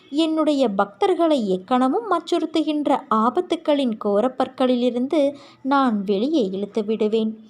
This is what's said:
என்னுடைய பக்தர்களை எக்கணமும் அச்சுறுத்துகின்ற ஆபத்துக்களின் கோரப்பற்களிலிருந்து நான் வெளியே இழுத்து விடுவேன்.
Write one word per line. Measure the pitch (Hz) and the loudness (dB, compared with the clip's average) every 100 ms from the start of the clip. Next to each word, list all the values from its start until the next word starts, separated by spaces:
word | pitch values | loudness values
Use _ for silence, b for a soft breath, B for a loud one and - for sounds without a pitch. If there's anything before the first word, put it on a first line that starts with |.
| B | B
என்னுடைய | 277 320 320 302 277 240 | -2 0 2 2 2 2
பக்தர்களை | 196 202 - 392 339 330 285 208 | 0 -2 0 0 2 2 2 0
எக்கணமும் | 185 - 254 262 370 453 | -2 0 0 2 0 -2
அச்சுறுத்துகின்ற | 339 339 339 320 330 302 302 294 277 - | -4 -2 -4 -2 -2 0 0 0 0 0
ஆபத்துக்களின் | 220 233 330 359 330 320 285 254 214 | 0 0 0 -2 -2 0 0 0 -2
கோரப்பற்களிலிருந்து | 214 202 254 262 262 - 254 247 247 240 262 320 277 285 B B | -2 0 0 -2 -4 0 0 2 0 -2 0 2 0 -2 B B
நான் | 269 277 262 214 | -2 2 2 0
வெளியே | 190 196 269 320 190 | 0 0 0 0 0
இழுத்து | 190 202 226 | -4 -6 -4
விடுவேன். | 208 220 214 220 220 220 B | -4 -2 0 0 -2 -6 B